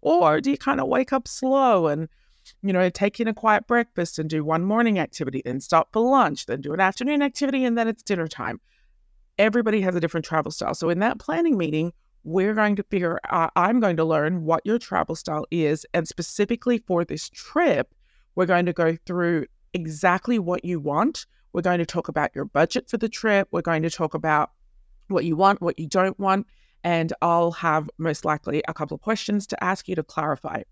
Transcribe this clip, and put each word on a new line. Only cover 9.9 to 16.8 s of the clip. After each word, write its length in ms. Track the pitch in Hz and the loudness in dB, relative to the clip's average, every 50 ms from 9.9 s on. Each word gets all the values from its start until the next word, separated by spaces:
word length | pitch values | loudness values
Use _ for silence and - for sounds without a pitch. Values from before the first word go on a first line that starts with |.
| 175 | 0
a 60 | 175 | 0
different 260 | 160 165 - 170 151 | -2 -2 -2 -4 -6
travel 240 | - - 160 147 151 | -2 -2 -2 -2 -2
style. 240 | 151 - - - - | -6 -6 -4 -4 -4
So 160 | - 165 160 | -2 0 0
in 80 | 175 175 | 0 2
that 200 | 202 233 - 214 | 0 0 -2 -2
planning 380 | - - 311 330 339 339 285 | -6 -4 -2 0 2 2 2
meeting, 360 | 196 175 147 151 156 160 170 - _ _ _ _ _ _ | 2 0 0 0 -2 -2 -2 -4 _ _ _ _ _ _
we're 300 | 151 160 190 185 202 214 | -2 0 0 2 2 2
going 220 | 214 214 208 208 | 2 2 2 2
to 60 | 196 196 | 0 -2
figure, 360 | _ - 190 175 165 170 - - - | _ -2 0 0 0 -2 -2 -4 -2
uh, 180 | - 175 165 160 - | 0 0 0 2 2
I'm 240 | - 175 196 233 254 | 2 2 4 4 4
going 160 | 226 196 170 | 2 2 2
to 80 | 160 165 | 2 2
learn 380 | 160 160 156 147 156 185 175 160 | 2 2 2 2 0 -2 -2 0
what 240 | 156 165 165 - | 0 0 0 2
your 120 | 196 220 240 | 0 -2 -2
travel 360 | - - - 185 156 - 165 | -2 -2 -2 -2 0 -2 -4
style 320 | - - - 156 151 - - | -8 -6 -6 -4 -4 -6 -4
is. 360 | - 170 160 147 151 156 - - - | -2 0 2 2 0 0 -4 -2 -2
And 120 | 170 165 | -2 -2
specifically 760 | - - - 170 - - - 208 202 240 233 - 254 240 220 | -2 -6 -10 -10 -8 -2 -2 0 0 0 -2 0 0 0 0